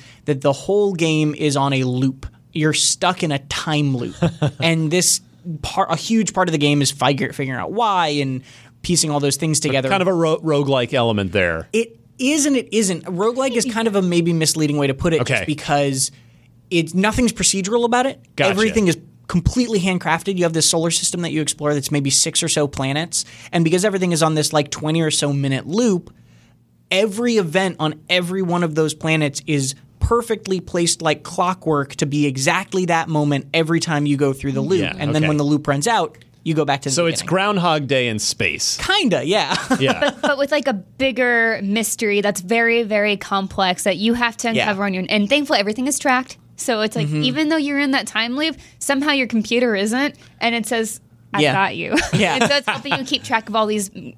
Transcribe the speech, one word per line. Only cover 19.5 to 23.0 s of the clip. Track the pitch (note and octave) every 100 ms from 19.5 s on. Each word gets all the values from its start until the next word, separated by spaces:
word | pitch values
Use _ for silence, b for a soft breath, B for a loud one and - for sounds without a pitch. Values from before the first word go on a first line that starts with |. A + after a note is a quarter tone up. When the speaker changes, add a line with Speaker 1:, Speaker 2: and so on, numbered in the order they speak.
| B3 A#3+ G#3+
Speaker 1:
handcrafted. | F#3 F3+ D#3+ E3 G3 F#3
You |
have | E3+
this | D#3+ D3+
solar | E3+ E3
system | D#3+ - F3
that | E3
you | D3
explore | D3 - D3
that's | D3 C3+
maybe | D3 C#3
six | - D#3+ -
or | E3
so | D#3 D3
planets. | - C3+ D3